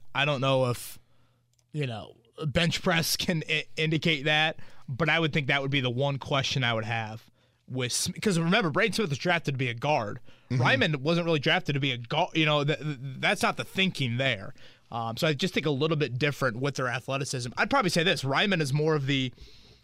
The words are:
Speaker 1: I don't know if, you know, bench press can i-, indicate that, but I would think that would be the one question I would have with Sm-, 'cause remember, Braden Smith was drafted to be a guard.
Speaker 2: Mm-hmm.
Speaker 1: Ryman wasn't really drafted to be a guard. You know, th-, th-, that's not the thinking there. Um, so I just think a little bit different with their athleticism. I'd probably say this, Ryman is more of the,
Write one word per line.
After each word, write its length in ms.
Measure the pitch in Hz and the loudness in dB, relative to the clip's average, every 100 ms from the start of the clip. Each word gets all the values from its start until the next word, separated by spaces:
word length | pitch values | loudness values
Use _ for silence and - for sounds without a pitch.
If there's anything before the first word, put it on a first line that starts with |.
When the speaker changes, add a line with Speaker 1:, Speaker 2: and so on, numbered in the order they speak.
| - | -6
Speaker 1:
I 100 | 135 | 0
don't 160 | 143 135 | 0 2
know 300 | 135 131 123 | 2 2 2
if, 280 | 117 - - _ _ _ _ _ _ _ | -2 -6 -16 _ _ _ _ _ _ _
you 140 | 151 135 | -6 -4
know, 280 | 107 67 - _ - 156 | -6 -12 -18 _ -8 -2
bench 360 | 165 170 - | 2 2 0
press 340 | 196 165 - - | 2 2 2 -2
can 260 | - 165 - | 0 -2 0
i-, 140 | 156 - - | -2 -2 -2
indicate 480 | 156 156 170 151 151 | 0 2 2 2 2
that, 320 | 151 156 - - - - | 2 2 -2 -10 -12 -8
but 200 | 123 156 | -2 2
I 100 | 160 | 4
would 140 | 160 | 2
think 160 | 160 135 | 0 0
that 120 | 143 | 0
would 80 | 139 | 2
be 100 | 143 | 0
the 100 | 127 | 0
one 280 | 120 139 135 | 0 0 -2
question 440 | - 143 - 139 | 0 0 0 0
I 80 | 120 | 2
would 120 | 113 | 0
have 400 | 110 117 107 113 - _ _ _ - | 0 -4 -4 -10 -16 _ _ _ -10
with 220 | 127 123 | -4 -2
Sm-, 200 | - - - | -2 -2 -2
'cause 160 | 220 170 | 0 2
remember, 320 | 165 214 175 | 4 2 2
Braden 220 | 139 220 | 2 0
Smith 180 | 202 196 | 0 -2
was 80 | 139 | -2
drafted 360 | 180 170 - | 0 0 0
to 40 | 131 | -2
be 100 | 127 | -4
a 60 | |
guard. 460 | 117 143 147 104 - - - - | -2 0 0 0 -6 -14 -16 -4
Speaker 2:
Mm-hmm. 120 | 123 | 2
Speaker 1:
Ryman 400 | 165 262 196 147 | 4 4 2 0
wasn't 240 | 143 170 170 | 2 2 2
really 140 | 156 | 2
drafted 340 | 156 180 165 | 2 2 2
to 60 | 139 | 0
be 100 | 139 | 0
a 80 | 123 | -4
guard. 320 | 120 147 175 | -4 -2 0
You 120 | 165 151 | 2 2
know, 160 | 147 | 2
th-, 140 | 147 147 | 2 -2
th-, 200 | 151 135 135 131 | -4 -8 -10 -2
that's 240 | 160 202 | 0 2
not 140 | 214 - | 0 0
the 80 | |
thinking 520 | - - 190 - 127 120 | -6 0 0 0 -2 0
there. 360 | 135 104 104 - - - - | 0 0 -6 -14 -18 -20 -10
Um, 240 | 117 113 117 | -6 -4 -2
so 100 | 160 | 0
I 60 | |
just 200 | 139 185 | 0 0
think 140 | - 156 | 0 0
a 40 | |
little 260 | 135 156 156 | 0 0 0
bit 200 | 135 123 | 0 0
different 440 | 147 139 131 110 | 0 0 -2 0
with 160 | 139 139 | -4 -2
their 100 | 127 | -4
athleticism. 640 | 123 - 135 139 131 120 - | -4 -4 -4 -4 -6 -6 -2
I'd 120 | 214 | 2
probably 200 | 277 185 | 4 4
say 140 | 175 | 2
this, 180 | 165 - | 2 2
Ryman 360 | 135 139 202 175 | 0 2 2 2
is 120 | 143 | 2
more 220 | 147 156 | 2 2
of 120 | 156 135 | 2 2
the, 260 | 135 131 - - - - - | 0 0 -6 -20 -20 -20 -20